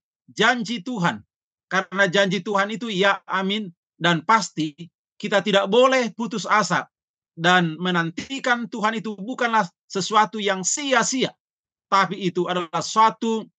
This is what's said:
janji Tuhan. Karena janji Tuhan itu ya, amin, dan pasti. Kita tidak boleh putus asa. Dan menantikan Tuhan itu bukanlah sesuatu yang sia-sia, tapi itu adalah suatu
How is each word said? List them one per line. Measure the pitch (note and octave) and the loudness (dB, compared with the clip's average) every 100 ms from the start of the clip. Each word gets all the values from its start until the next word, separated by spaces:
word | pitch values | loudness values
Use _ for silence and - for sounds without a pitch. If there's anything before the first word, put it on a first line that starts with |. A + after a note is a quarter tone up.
| _ _ _ | _ _ _
janji | B2 A3 B3 F#3+ A#3 | 0 2 2 -2 -8
Tuhan. | F3+ A#3+ E3+ A2 - _ _ _ - | -8 -2 -2 -2 -10 _ _ _ -6
Karena | F3+ F#3+ F#3+ G3 | -4 -2 0 2
janji | G3+ G3+ G3 G3 | 4 2 0 -2
Tuhan | G3 G3+ | -2 -2
itu | A3 A#3 | -4 -4
ya, | F#3 G3 F#3+ - | 0 2 2 -2
amin, | F#3 F#3+ G#3 G3 - _ - | -4 -2 -4 -6 -14 _ -2
dan | E3 E3+ | 0 0
pasti. | - C#4+ C#4+ - D#3 D3 E3+ _ _ _ | 2 2 0 -6 -6 -6 -18 _ _ _
Kita | G#3 G3+ | 0 0
tidak | G3+ G3 G3 | 2 2 2
boleh | A3+ C4 C4 A#3 | 4 4 4 0
putus | F3+ A3+ A3 F#3+ | -4 -6 -6 0
asa. | G#3 F#3+ D#3 - _ _ _ _ - | 0 2 -2 -4 _ _ _ _ -2
Dan | E3+ F3+ E3+ D#3 | 4 4 2 -2
menantikan | F3+ F3+ E3 E3 - C4+ C4 A#3+ A3+ | -2 0 -2 -6 -10 -6 -2 -2 -2
Tuhan | A#3+ G#3 A3+ | -4 -2 -2
itu | G#3+ G3+ | -6 -10
bukanlah | G3+ B3+ A#3+ A3 F#3 _ _ | -8 -4 0 0 -2 _ _
sesuatu | G3 F3+ G#3+ G#3+ A3 | -6 0 2 2 0
yang | G3 F#3+ | -2 -2
sia-sia, | F3+ - C#4+ B3 A3 C4 F3+ - _ _ _ _ - | -2 -4 0 0 2 0 -4 -6 _ _ _ _ -2
tapi | G3+ F3+ G3 F#3 | 0 0 -2 -4
itu | F3+ E3+ | -2 -2
adalah | F3+ E3+ E3+ | -2 -4 -6
suatu | - - D4 - A3+ A3 F#3 | -2 4 4 2 -4 -4 -6